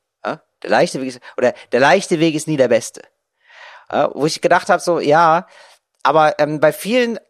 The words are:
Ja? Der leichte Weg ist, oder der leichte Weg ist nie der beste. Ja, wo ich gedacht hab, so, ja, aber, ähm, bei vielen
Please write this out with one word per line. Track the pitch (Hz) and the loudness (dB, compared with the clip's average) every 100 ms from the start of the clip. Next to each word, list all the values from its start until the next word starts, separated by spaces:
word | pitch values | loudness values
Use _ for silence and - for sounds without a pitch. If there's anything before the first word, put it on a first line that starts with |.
| _ _ | _ _
Ja? | 104 151 _ _ | -12 -12 _ _
Der | - | -2
leichte | 110 170 143 | 0 0 -4
Weg | 131 | -10
ist, | 127 - - | -12 -16 -2
oder | 123 - - | -2 -2 -4
der | 120 | 0
leichte | 139 185 - 165 | 2 2 0 0
Weg | 165 151 | 0 -2
ist | 156 | -4
nie | 147 | 0
der | 123 | 2
beste. | 113 - - - _ _ _ _ - - - - | 0 -2 -16 -20 _ _ _ _ -20 -20 -20 -8
Ja, | 120 147 | -4 -2
wo | - 151 | -2 -4
ich | - | -2
gedacht | 175 180 - | 0 0 0
hab, | 175 | -2
so, | - 160 | 0 -2
ja, | 123 151 165 165 - - - _ _ _ | 2 4 4 2 -2 -20 -20 _ _ _
aber, | 127 156 151 147 | 0 2 2 0
ähm, | 147 151 | -2 0
bei | 151 | 0
vielen | 147 185 247 233 233 | 0 -2 -2 -2 -6